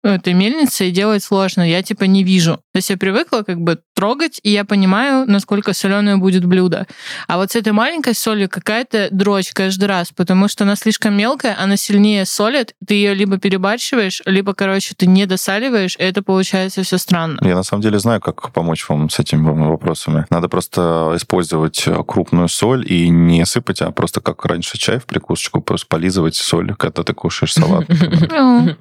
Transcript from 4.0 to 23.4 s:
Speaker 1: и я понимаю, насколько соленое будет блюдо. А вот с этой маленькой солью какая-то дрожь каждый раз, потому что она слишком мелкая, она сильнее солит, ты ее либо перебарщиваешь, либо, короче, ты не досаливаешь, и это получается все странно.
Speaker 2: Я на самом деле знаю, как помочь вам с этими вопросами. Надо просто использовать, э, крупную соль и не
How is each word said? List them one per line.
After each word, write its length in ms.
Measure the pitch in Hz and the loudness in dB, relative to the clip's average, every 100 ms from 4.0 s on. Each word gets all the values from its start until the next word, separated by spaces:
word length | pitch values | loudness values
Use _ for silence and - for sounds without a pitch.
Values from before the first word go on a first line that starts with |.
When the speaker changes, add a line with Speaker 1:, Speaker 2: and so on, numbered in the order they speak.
| 202 269 320 - | -2 0 -4 -2
Speaker 1:
и 60 | 208 | 0
я 140 | 202 | 0
понимаю, 640 | 208 202 190 196 277 262 233 | 0 2 2 2 2 0 2
насколько 480 | 202 - 208 208 | 0 0 -2 -2
соленое 420 | 185 196 202 208 196 | -2 0 0 2 2
будет 260 | 190 185 175 | 2 2 2
блюдо. 400 | 185 180 - 190 - - - - | 2 2 -2 -8 -14 -14 -12 -4
А 80 | 175 | -2
вот 160 | 196 | 0
с 40 | 240 | -2
этой 180 | 214 | 0
маленькой 400 | 208 247 330 262 | 0 0 -2 -2
солью 340 | 226 - 214 190 | -2 -2 -2 -2
какая-то 600 | - - 220 262 220 196 | -4 -4 -4 -2 -2 -2
дрожь 400 | 190 202 196 185 | 0 2 0 -2
каждый 320 | - 190 190 | -2 -2 0
раз, 260 | 202 190 175 - | 0 0 -4 -4
потому 320 | 175 190 202 | 2 2 2
что 160 | - | 2
она 100 | 202 202 | 0 0
слишком 380 | 220 214 214 | -2 0 0
мелкая, 400 | 202 220 277 254 196 | 0 0 -2 -4 -2
она 140 | 190 202 | 0 0
сильнее 480 | - 202 208 208 | 2 4 4 2
солит, 500 | 190 - 208 277 - _ 190 | -2 -2 0 0 -4 _ -2
ты 80 | |
ее 180 | 208 202 | 0 2
либо 220 | 196 202 190 | 0 0 0
перебарщиваешь, 840 | 208 190 196 233 - 254 190 - | 0 0 0 -2 -2 0 -2 -4
либо, 300 | - 190 202 | 0 0 0
короче, 400 | 190 196 190 - - | -2 -2 -2 -4 0
ты 100 | 185 | 4
не 200 | 190 196 | 4 4
досаливаешь, 720 | 185 - 202 262 226 185 - | -2 -2 -2 0 0 -2 -2
и 40 | |
это 200 | 185 196 | -2 -2
получается 600 | 196 190 190 190 190 196 | 0 0 0 -2 -2 -4
все 140 | 185 180 | -2 -2
странно. 420 | - 175 165 151 | 0 0 0 -2
Speaker 2:
Я 120 | - | 0
на 80 | 90 | 0
самом 200 | 92 101 | -2 -2
деле 160 | 110 104 | 0 0
знаю, 240 | 107 110 | 0 0
как 300 | - - - | -2 -8 -6
помочь 360 | - 85 80 - | -4 -2 -4 -2
вам 220 | 76 78 | -2 0
с 80 | - | -2
этими 320 | 71 78 78 78 78 | 0 2 2 2 0
вопросами. 560 | 80 - 80 - 78 78 | 0 -2 -4 -2 -2 0
Надо 180 | 85 82 | -2 0
просто 640 | 90 - - 85 82 80 | -4 -2 -2 0 0 0
использовать, 680 | 85 - 90 85 80 78 - - | -2 -2 -2 0 0 -2 -2 -2
э, 160 | 85 - | -2 -2
крупную 400 | - 82 87 87 | -2 0 2 2
соль 420 | - 107 131 - | 0 0 0 0
и 200 | 87 85 | 2 4
не 340 | 85 85 85 | 4 4 4